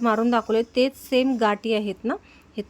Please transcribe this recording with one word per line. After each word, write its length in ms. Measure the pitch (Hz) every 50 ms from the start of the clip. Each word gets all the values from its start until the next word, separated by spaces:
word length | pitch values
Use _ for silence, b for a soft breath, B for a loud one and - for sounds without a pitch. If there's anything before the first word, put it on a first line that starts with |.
मारून 300 | 233 233 214 220 226 240
दाखवले, 320 | 240 226 220 - 220 226
तेच 300 | 233 - - 247 254 269 -
सेम 400 | - - - 262 254 262 269 262
गाठी 380 | 220 226 208 208 202 - 226 220
आहेत 300 | 208 208 202 190 - -
ना, 100 | 233 339 427 B B B B B B _
हे 60 | 214 202 -